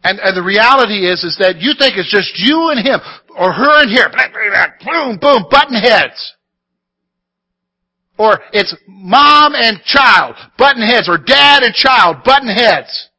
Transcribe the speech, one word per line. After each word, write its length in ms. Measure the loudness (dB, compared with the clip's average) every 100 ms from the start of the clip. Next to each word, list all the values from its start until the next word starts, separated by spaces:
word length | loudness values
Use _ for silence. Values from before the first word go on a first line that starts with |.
And, 160 | -6 -4
and 160 | -4
the 80 | -4
reality 600 | -2 0 2 2 0 -2 -4
is, 180 | -4
is 120 | -8 -2
that 200 | -2 -2
you 140 | -4 -2
think 200 | -2 -2
it's 120 | -2
just 220 | -2 -4 -4
you 340 | -2 0 0
and 100 | -2
him, 200 | -2 -4 -6 -20 _ -4
or 160 | -4
her 300 | 0 2 2
and 80 | 2
here, 180 | 0 -2
blah, 200 | -2 -6
blah, 160 | -6 -4
blah, 180 | -4 -4 _
boom, 380 | -8 -6 -6 -2
boom, 240 | 0 0 2
button 240 | 0 0
heads. 580 | -2 0 0 0 -8 -20 _ _ _ _ _ _ _ _ _ _ _ _ _ _ _ _ _ _ -2
Or 240 | 0 0 -2
it's 240 | -6 -6 -8 _
mom 680 | -20 0 2 4 4 4
and 240 | 2 -2 -2
child, 520 | -2 2 4 2 0 -10 -20 0
button 240 | 0 0
heads, 260 | 0 0 0
or 120 | -4
dad 460 | 0 2 4 4
and 100 | 2
child, 500 | 0 0 2 2 0
button 240 | 0 0 0
heads. 640 | -2 0 0 -4 -16 -16